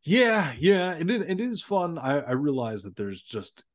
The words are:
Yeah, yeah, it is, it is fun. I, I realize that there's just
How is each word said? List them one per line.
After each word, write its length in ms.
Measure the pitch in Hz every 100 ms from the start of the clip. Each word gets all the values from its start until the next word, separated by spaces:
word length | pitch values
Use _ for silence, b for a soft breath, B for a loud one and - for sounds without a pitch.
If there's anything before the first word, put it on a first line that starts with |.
Yeah, 520 | 147 233 233 220 156 120
yeah, 360 | 175 190 180
it 160 | 165 175
is, 180 | 240 185
it 120 | 185
is 220 | 247 208
fun. 360 | - 196 175 160
I, 220 | 131 143
I 120 | 127
realize 520 | 127 147 131 117 104
that 120 | 95 90
there's 240 | 101 95
just 440 | - 107 98 - -